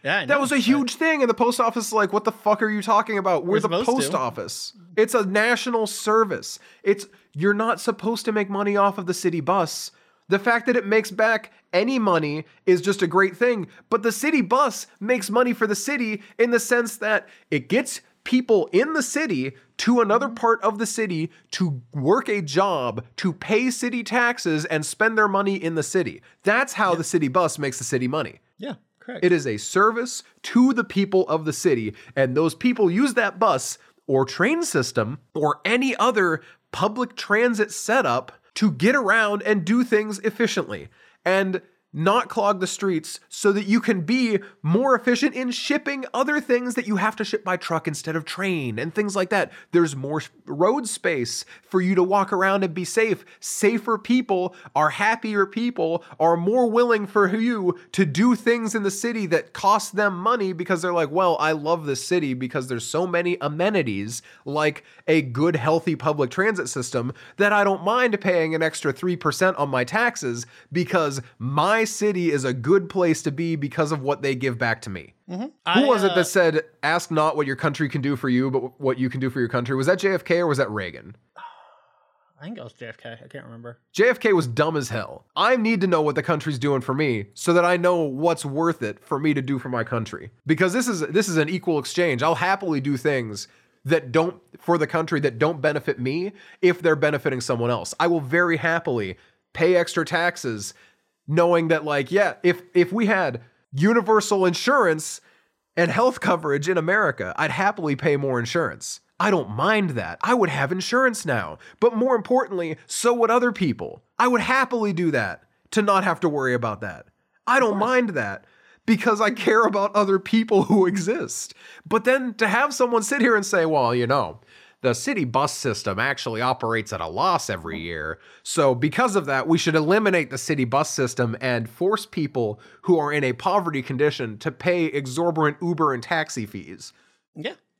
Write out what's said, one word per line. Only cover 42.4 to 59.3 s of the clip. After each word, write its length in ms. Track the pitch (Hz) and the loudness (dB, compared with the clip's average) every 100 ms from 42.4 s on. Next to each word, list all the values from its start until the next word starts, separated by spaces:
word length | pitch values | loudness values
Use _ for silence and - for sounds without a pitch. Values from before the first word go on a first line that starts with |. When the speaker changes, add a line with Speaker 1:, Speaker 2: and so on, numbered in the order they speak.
| 202 196 | 0 0
Speaker 2:
the 80 | 185 | -4
streets 540 | - 196 165 156 - _ | -2 -2 -2 -4 -16 _
so 240 | - 208 | 0 2
that 100 | 202 202 | 2 2
you 120 | 233 | 0
can 220 | 233 196 | 2 -2
be 360 | 160 254 240 196 - _ | 0 0 2 0 -4 _
more 340 | 147 190 269 247 | 0 2 4 2
efficient 380 | - 240 285 | 2 2 0
in 160 | 247 254 | -2 -4
shipping 540 | 240 - 294 285 277 254 | -4 -2 -2 -2 -6 -6
other 280 | 226 285 294 | -2 0 -2
things 320 | 294 240 247 240 | 0 0 0 -4
that 100 | 240 | -2
you 120 | 202 | 0
have 180 | 208 214 | 0 -2
to 80 | |
ship 180 | 208 214 | -4 -4
by 140 | - 180 | -2 -4
truck 320 | - 160 160 | -2 -4 -4
instead 300 | 147 - 160 | -6 -6 -6
of 80 | 156 | -6
train 520 | - 190 175 131 110 | -6 -4 -2 -4 -4
and 160 | 156 | -4
things 220 | 185 208 196 | -2 -2 -2
like 140 | 185 | -2
that. 200 | 202 165 - - | 0 -2 -6 0
There's 240 | 170 165 139 | 2 2 -2
more 240 | 139 156 | -6 -6
s-, 100 | - _ - | -8 _ -12
road 440 | 143 185 269 226 | 0 2 2 -4
space 560 | - - 151 117 - - - | -4 -2 -2 -2 -6 -12 -20
for 180 | _ 185 | _ 0
you 160 | 180 190 | 2 2
to 80 | |
walk 300 | 180 202 190 | 4 2 2
around 320 | 196 190 196 190 | 2 2 2 0
and 80 | |
be 100 | 160 | -4
safe. 400 | 170 - 226 185 - - | -2 0 2 0 -6 -16
Safer 580 | - - 208 233 233 220 | -10 0 0 2 -2 -4
people 560 | - 247 247 185 180 - - 139 | 2 0 2 -2 -2 -8 -6 0
are 140 | 151 | 0
happier 560 | 139 208 233 220 208 196 | 2 0 0 -2 0 0
people, 580 | 220 240 240 165 170 - - | 0 -4 -2 -2 -2 -6 0
are 160 | 165 170 | 2 4
more 340 | 175 240 240 | 2 2 2
willing 380 | 226 240 220 196 | 2 2 2 2
for 260 | 214 190 | 2 2
you 460 | 214 233 226 180 175 - | 2 0 0 -2 -4 -6
to 120 | - 180 | 0 0
do 300 | 139 240 240 | 4 2 4
things 400 | - 233 226 220 | 2 0 0 -2
in 80 | |
the 80 | 196 | -4
city 340 | 190 233 226 | -4 -6 -4
that 260 | 185 | 0